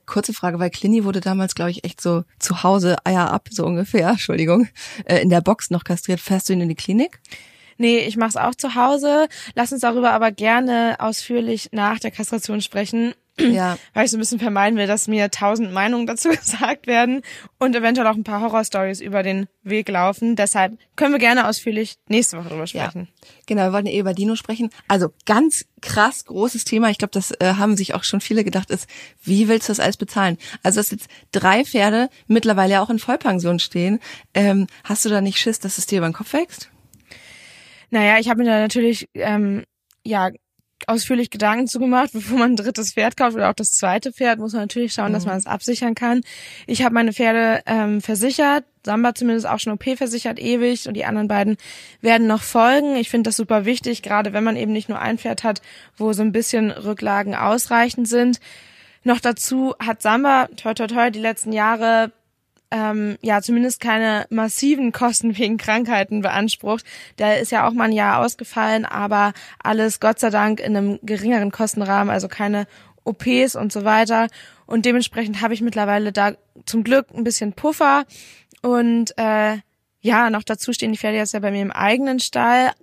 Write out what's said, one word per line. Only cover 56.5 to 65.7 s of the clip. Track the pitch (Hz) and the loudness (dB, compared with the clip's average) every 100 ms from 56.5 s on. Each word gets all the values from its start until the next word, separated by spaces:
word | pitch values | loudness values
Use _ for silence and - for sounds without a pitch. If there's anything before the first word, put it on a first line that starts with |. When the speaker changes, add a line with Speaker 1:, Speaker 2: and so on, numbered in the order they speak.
| 233 214 | 0 0
Speaker 2:
Rücklagen | - 202 208 208 202 202 | -2 -8 -6 -2 -2 -2
ausreichend | 202 202 233 - 233 240 247 226 | -2 0 0 2 2 2 0 0
sind. | 240 247 240 - - - - - _ | 2 2 0 -4 -20 -20 -20 -20 _
Noch | 240 240 | 0 0
dazu | 240 226 - 262 262 - | 0 -2 -2 -2 -2 -4
hat | 220 220 | -6 -2
Samba, | 214 233 277 262 - - | 0 2 4 4 2 -4
toi, | 220 | -6
toi, | 226 220 | -4 -2
toi, | 240 240 | 0 0
die | 214 | 0
letzten | 226 220 220 | -4 -4 -4
Jahre, | 214 214 226 226 226 226 - _ _ _ _ - | 0 0 2 2 2 2 -4 _ _ _ _ -8
ähm, | 220 214 214 208 202 | -4 -2 -2 -4 -4
ja, | 226 208 | 0 0
zumindest | 202 240 247 - | 2 2 0 -2
keine | 240 220 226 214 - | -2 0 2 0 -2
massiven | 220 220 - 277 285 240 | -2 -2 0 0 2 0
Kosten | - 240 226 226 202 | 0 0 0 -2 0
wegen | 220 226 | 0 -2
Krankheiten | - | 0